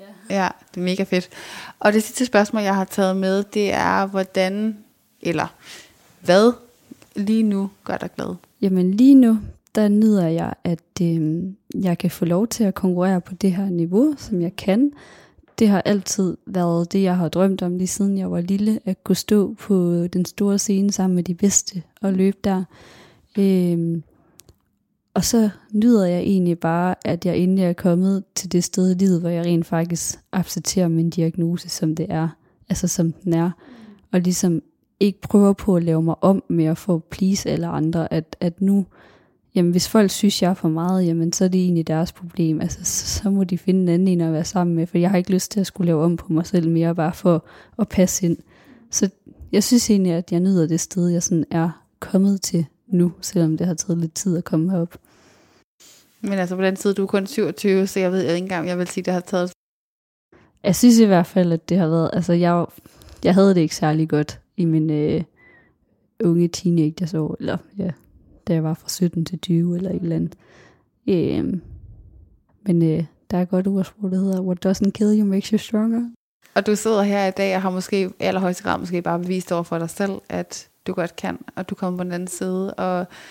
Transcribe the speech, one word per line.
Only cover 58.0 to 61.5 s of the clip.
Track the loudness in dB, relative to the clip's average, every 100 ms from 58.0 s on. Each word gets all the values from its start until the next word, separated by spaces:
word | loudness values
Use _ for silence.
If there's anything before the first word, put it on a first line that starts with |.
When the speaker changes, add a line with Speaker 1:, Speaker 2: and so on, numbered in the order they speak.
Speaker 1:
jeg | 0
ved | 0
ikke | 0 -2
engang, | -2 -6 -4
jeg | -4
vil | -4
sige, | -4
det | -2
har | -4
taget. | -2 -4 -4 -8 _ _ _ _ _ _ _ _ _ _
Speaker 2:
Jeg | -2 4
synes | 6 8
i |
hvert | 6 4 2
fald, | 0 2